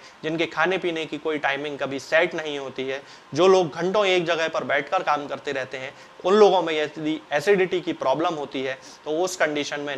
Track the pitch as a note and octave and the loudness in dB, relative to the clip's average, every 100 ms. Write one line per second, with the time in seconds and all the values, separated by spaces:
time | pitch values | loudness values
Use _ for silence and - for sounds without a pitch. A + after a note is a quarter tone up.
0 | - - D#3 D#3+ E3 D#3+ E3 F#3 F3 D#3+ | -14 -10 -6 -2 -2 0 0 0 -2 -4
1 | D#3 D3+ D#3+ D3+ C#3 C#3 D3 C#3+ C#3 C3+ | -6 -6 -4 -2 -2 -2 -6 -6 -6 -6
2 | - D#3+ F3 F3 D#3 C#3+ C3+ B2+ C3 C3+ | 0 2 2 0 -6 -6 -8 -8 -6 -8
3 | - - - C#3 F#3 F#3 E3+ D#3+ F3 G#3 | -10 -20 -6 4 6 6 4 -2 -2 2
4 | G3 F3+ E3 E3 D#3+ D#3+ C3 C#3 C#3+ F#3+ | 2 2 2 0 -2 -2 0 -2 0 -2
5 | D#3+ D3 C#3+ C3+ D3 C3+ B2+ C3 C3 - | 0 -2 -2 -8 -6 -6 -6 -10 -12 -16
6 | - - F3+ G#3 G3+ F#3 E3 D#3 D3+ D#3+ | -20 -6 4 8 8 6 2 0 -2 -4
7 | D#3 D#3 - D3 D3 G3+ F3+ F3+ E3 D#3+ | -4 -4 -2 -2 2 2 2 0 -4 -2
8 | C3 C3+ F3 D#3 C#3 C#3 C3 C3 - - | 0 2 0 -2 -6 -6 -6 -6 -12 -14
9 | D3 D#3 F#3 - D#3+ D3 C#3 D3 D3 | -6 -2 -2 0 -2 0 -4 -6 -6